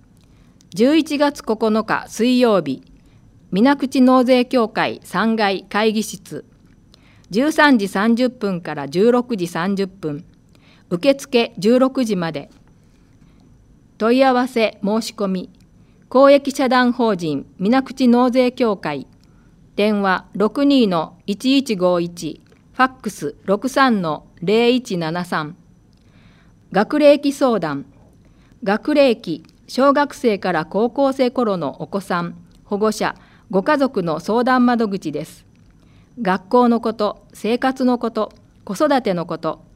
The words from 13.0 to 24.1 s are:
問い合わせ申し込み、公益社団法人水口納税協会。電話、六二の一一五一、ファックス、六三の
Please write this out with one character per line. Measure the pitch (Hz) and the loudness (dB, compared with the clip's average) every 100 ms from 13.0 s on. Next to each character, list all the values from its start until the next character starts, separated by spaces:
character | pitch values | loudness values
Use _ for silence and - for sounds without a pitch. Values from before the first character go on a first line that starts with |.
| _ _ _ _ _ _ _ _ _ - | _ _ _ _ _ _ _ _ _ -4
問 | 214 254 | 2 4
い | |
合 | 269 | 4
わ | 247 254 | 2 0
せ | 247 214 - | 0 -2 -2
申 | 196 220 | -4 -2
し | 220 - | -4 -6
込 | 202 | -4
み、 | 185 - - _ _ _ _ - | -4 -8 -18 _ _ _ _ -2
公 | 247 277 | 4 8
益 | 285 277 | 6 4
社 | - 262 | -2 0
団 | 254 247 | 2 2
法 | 240 226 190 | 0 0 0
人 | 170 143 - - | -2 -6 -8 -4
水 | 190 262 | 0 0
口 | 262 - 254 | 0 0 2
納 | 240 254 | 4 4
税 | 254 247 | 2 0
協 | 247 240 196 | 2 -2 -2
会。 | 160 143 127 - _ - _ _ - - | -6 -8 -10 -20 _ -20 _ _ -14 -2
電 | 208 208 | 0 2
話、 | 196 180 - | 0 -2 -4
六 | - 214 220 | -2 -2 0
二 | 285 277 220 | 2 4 2
の | 170 156 - - | 0 -4 -10 -8
一 | 196 254 277 | -4 0 0
一 | 269 | 0
五 | 202 180 175 | -2 0 0
一、 | 175 175 160 - _ _ _ | -4 -8 -12 -12 _ _ _
フ | - | -2
ァ | |
ッ | 262 262 | -2 -2
ク | 220 | -12
ス、 | - 147 - | -8 -10 -8
六 | - 202 262 | -2 -2 0
三 | 277 262 214 | 0 2 2
の | 165 | -2